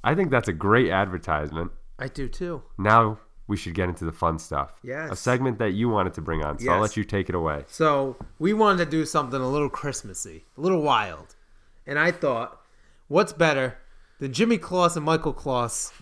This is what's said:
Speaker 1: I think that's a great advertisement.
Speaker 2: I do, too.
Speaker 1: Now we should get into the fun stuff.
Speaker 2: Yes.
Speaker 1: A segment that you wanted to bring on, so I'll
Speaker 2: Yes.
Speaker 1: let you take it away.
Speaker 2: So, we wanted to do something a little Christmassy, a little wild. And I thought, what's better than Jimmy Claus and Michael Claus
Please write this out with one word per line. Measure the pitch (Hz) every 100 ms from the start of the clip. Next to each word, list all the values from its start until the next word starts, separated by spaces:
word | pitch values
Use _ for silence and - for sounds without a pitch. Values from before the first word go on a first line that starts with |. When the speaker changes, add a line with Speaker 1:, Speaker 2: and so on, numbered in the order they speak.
Speaker 1:
I | 120 165
think | 175
that's | 127 110
a |
great | 80 101 117 101
advertisement. | 95 98 90 - 78 76 78 85 - - -
Speaker 2:
I | 131
do, | - 127
too. | - 175 147 - -
Speaker 1:
Now | 104 113 110 107 - - -
we | 101
should | -
get | 85 90
into | 82 82
the |
fun | 80 85 78
stuff. | - 71 69 -
Speaker 2:
Yes. | - 139 160
Speaker 1:
A | 95
segment | 123 127 131 110
that | 107
you | 98 120
wanted | 104 92 87
to |
bring | 78 80
on, | 73 71
so | 117
I'll | 90
Speaker 2:
Yes. |
Speaker 1:
let | 107 107
you |
take | 101 101 87
it | 87
away. | 80 71 -
Speaker 2:
So, | - 156 143 135 120 - -
we | 170
wanted | 214 214 180 156
to |
do | 160 147
something | 160 131 131
a | 127
little | 143 147
Christmassy, | - 143 - 101 92 92 80 - -
a |
little | 175 175
wild. | 147 117 101 76 - - _ - _ - -
And | 143
I | 170
thought, | 175 147 117 120 - _ _ _ _ -
what's | 156 208
better | 156 160 139 127 - - - - -
than | 139
Jimmy | 123 226 214
Claus | - 180 170 170
and | 151
Michael | 160 160
Claus | - 143 123 120 - - -